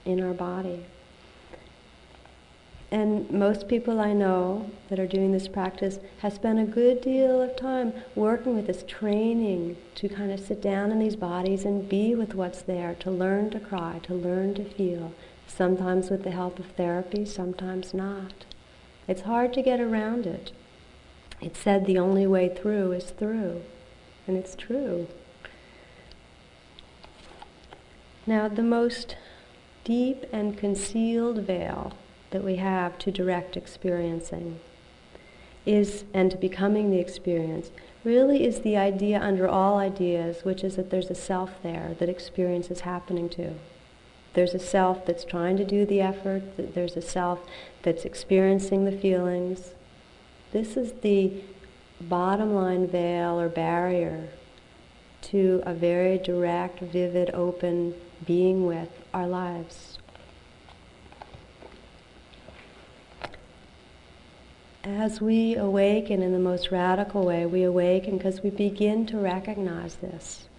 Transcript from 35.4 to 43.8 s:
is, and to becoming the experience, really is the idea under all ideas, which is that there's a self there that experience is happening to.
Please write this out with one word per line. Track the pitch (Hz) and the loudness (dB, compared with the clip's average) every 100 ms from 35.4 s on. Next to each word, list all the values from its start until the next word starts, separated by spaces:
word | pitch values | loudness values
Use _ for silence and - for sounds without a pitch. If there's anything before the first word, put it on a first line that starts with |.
| - - | -20 -6
is, | - 208 202 - - | 2 4 4 -2 -4
and | 190 185 | 2 4
to | 185 | 4
becoming | 185 185 202 208 208 | -2 0 2 4 4
the | 185 | 2
experience, | 175 - - 170 160 160 - - - - | 0 -4 -2 0 -2 -4 -8 -16 -20 -6
really | 226 240 269 285 | 4 6 8 6
is | 240 214 | 4 2
the | 220 208 | 2 4
idea | 196 196 208 208 | 4 2 2 2
under | 202 190 185 | 2 2 4
all | 190 190 202 | 4 4 4
ideas, | 196 190 180 170 170 170 | 2 0 0 2 0 -4
which | 190 185 | -4 -2
is | 190 190 | -2 -2
that | 185 | -2
there's | 190 180 | -2 -2
a | |
self | 180 - 185 185 - | -6 -4 -4 -4 -6
there | 170 165 160 165 | -8 -6 -6 -2
that | 175 | -2
experience | 180 - - 180 175 175 | -2 -6 -2 0 0 -4
is | 175 | -6
happening | 180 180 180 175 170 | -6 -6 -4 -4 -4
to. | 170 170 156 - - | -6 -8 -10 -14 -20